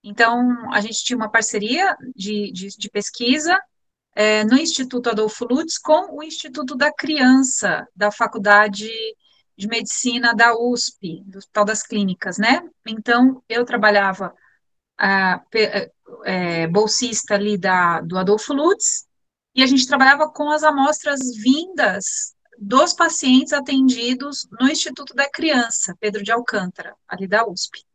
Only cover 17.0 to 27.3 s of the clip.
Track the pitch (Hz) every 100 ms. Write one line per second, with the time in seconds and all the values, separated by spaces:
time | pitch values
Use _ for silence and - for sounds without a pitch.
17 | 247 220 - 208 208 208 185 185 175 170
18 | 170 185 180 214 - 277 320 392 - -
19 | _ _ _ _ _ 254 262 269 - 277
20 | 262 285 311 - 294 302 302 285 269 302
21 | 294 285 254 220 226 285 359 339 226 196
22 | 190 - - _ _ _ 202 254 349 -
23 | 330 - 269 254 - 294 269 269 262 233
24 | 240 254 285 269 - 196 262 311 311 254
25 | 285 - 277 - 320 269 233 - - 175
26 | 214 202 202 233 240 214 185 - 170 -
27 | _ 185 190